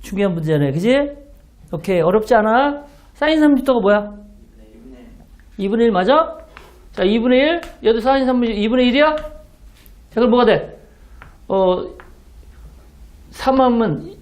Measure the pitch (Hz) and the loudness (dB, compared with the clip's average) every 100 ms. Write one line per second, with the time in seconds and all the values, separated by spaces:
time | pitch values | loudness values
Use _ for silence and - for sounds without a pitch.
0 | - 196 202 165 156 151 143 143 202 269 | -10 -4 -2 -2 -2 0 0 0 0 0
1 | 285 - - - - _ - 160 - 180 | 0 -8 -20 -20 -20 _ -12 -10 -2 0
2 | 160 202 214 233 214 226 285 285 - - | 2 0 2 2 2 2 0 -4 -12 -20
3 | - - 302 311 302 277 254 247 196 208 | -20 -6 -2 2 2 2 0 0 2 0
4 | 208 - - - - - - 226 233 - | -2 -14 -20 -20 -20 -20 -20 -20 -20 -20
5 | - - - - - - 196 226 233 190 | -20 -20 -20 -20 -20 -8 -4 0 2 2
6 | 185 285 320 - - - - - - - | 2 2 0 -6 -20 -20 -20 -20 -18 -4
7 | 185 226 240 254 294 339 - - 220 226 | 0 0 2 2 2 -2 -6 -4 -2 0
8 | 233 269 254 254 240 208 208 254 247 254 | 0 0 0 0 -2 -2 -2 0 2 2
9 | 302 302 - - - _ - - - - | 0 0 -10 -18 -20 _ -20 -20 -20 -20
10 | - - 233 240 226 185 - - - _ | -10 -2 2 4 4 2 -2 -18 -20 _
11 | - - - - - 190 185 180 - - | -20 -20 -20 -20 -4 0 0 0 -6 -16
12 | - - - - - - - - - - | -20 -20 -20 -20 -20 -20 -20 -20 -20 -20
13 | - - - - 262 262 254 233 220 151 | -20 -20 -20 -6 -2 2 2 2 -2 -4
14 | 349 403 | -10 -18